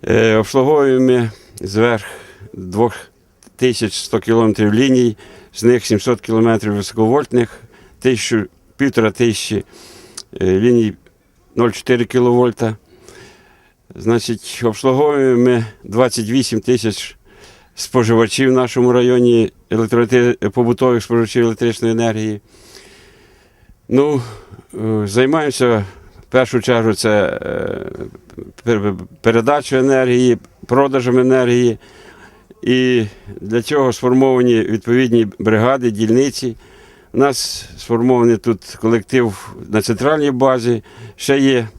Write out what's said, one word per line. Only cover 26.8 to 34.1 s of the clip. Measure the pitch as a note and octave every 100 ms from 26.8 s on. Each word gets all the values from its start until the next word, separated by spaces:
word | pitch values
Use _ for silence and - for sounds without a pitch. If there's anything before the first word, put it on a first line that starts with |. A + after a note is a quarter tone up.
| A2+
це, | G2+ A2+ G#2+ F#2+ -
е, | - - - - - - - - _ - - -
пер-, | A#2 A2 G2+ F#2+ F#2 -
передачою | A2+ A2+ A2+ D3 C#3+ C3+
енергії, | C3 C3+ C3 B2 B2+ A#2 - _ -
продажем | B2+ C#3 C3+ B2 B2
енергії. | B2+ C3 B2 A#2+ B2 A2 - - - - - - _ -
І | - B2+ B2+ B2 G#2+ - - -
для | F#2+ A2+
цього | A2+ D3 C3
сформовані | A2+ B2+